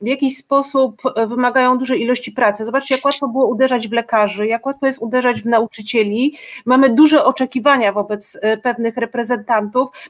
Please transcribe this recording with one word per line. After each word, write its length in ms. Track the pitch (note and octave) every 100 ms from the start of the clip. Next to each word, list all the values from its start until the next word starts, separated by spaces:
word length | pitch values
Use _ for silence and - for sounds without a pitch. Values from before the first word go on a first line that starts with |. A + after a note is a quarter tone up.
w 60 | G#3+
jakiś 300 | C4+ C4+ C4+
sposób, 640 | - C#4 C4+ C#4 C4 - C4 A3+
e, 100 | A3
wymagają 520 | B3 B3 C4 B3+ B3+
dużej 240 | B3+ B3+
ilości 300 | A#3 B3 -
pracy. 320 | G#3 A3 G#3
Zobaczcie, 300 | A3 C4 C4+
jak 100 | C4
łatwo 240 | C#4 - C4
było 180 | B3 A#3+
uderzać 420 | A#3 C4 B3 G#3+
w 40 |
lekarzy, 540 | A#3 A3+ A3 G#3 F#3+ G#3+
jak 200 | A#3 C4+
łatwo 200 | C4+ C4+
jest 160 | C4
uderzać 400 | A3+ B3 B3 A3
w 40 | A3
nauczycieli. 920 | A#3 A3+ - G#3 A#3 G#3 G#3+ C#4 - - - A#3
Mamy 240 | B3+ C4+
duże 340 | A3+ D4+ D4+
oczekiwania 680 | - C4+ B3+ C4 C#4+ C4+ G#3
wobec, 460 | G3+ G#3 G#3 - -
e, 140 | G#3+ G#3+
pewnych 400 | B3 A#3+ A3+ A#3+
reprezentantów, 920 | A#3 B3 A3+ A#3 G3+ A3 G#3 B3 C4 - -